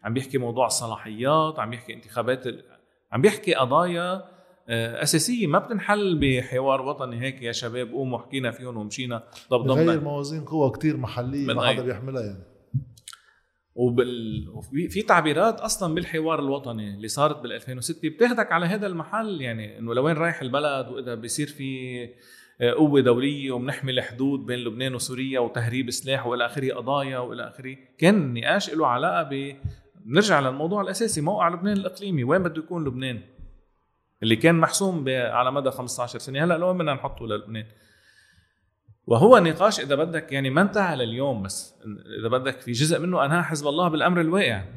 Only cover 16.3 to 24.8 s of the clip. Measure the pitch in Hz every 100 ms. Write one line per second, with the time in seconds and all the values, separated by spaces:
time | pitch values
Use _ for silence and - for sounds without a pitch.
16.3 | 156 139 139 131 113 107 101 107 139 151
17.3 | 131 120 113 131 127 117 160 156 151 240
18.3 | 233 202 170 170 214 202 175 156 214 220
19.3 | 175 127 113 104 107 113 117 147 156 170
20.3 | 160 131 135 147 139 117 127 123 117 113
21.3 | - 147 147 135 131 127 123 120 - -
22.3 | - - _ 120 123 151 143 123 120 139
23.3 | 143 135 123 123 - 135 127 120 113 135
24.3 | 139 110 123 117 113